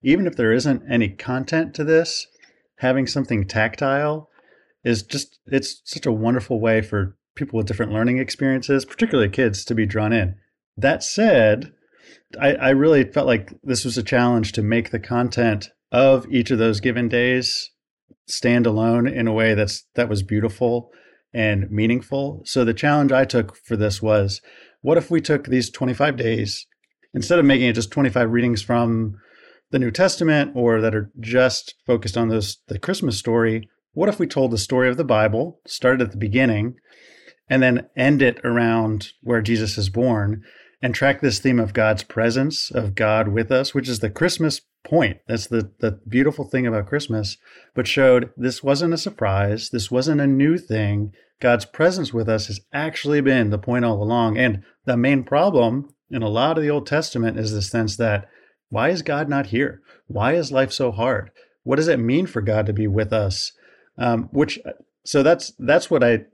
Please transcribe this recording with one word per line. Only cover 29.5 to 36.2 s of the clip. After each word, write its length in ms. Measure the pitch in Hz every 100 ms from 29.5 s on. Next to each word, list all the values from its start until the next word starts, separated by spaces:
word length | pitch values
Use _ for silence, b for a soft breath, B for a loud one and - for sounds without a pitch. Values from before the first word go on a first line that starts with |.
| b _
the 80 | 139
New 100 | 123
Testament 640 | 104 185 - 160 151 139
or 260 | 123 117 113
that 140 | 110
are 160 | 107 104 -
just 560 | 113 123 127 - - - -
focused 300 | 117 98 117
on 120 | 113
those, 300 | 113 101 - _
the 100 | 120
Christmas 400 | - 196 151 107
story, 500 | - 117 113 110 104 _ _
what 140 | - 202
if 120 | 202
we 80 | 170
told 240 | 143 131
the 60 | 110
story 300 | - 127 127
of 80 | 123
the 80 |
Bible, 560 | 139 107 107 110 170 - -
started 360 | - 123 127
at 100 | 113
the 60 |
beginning, 580 | 101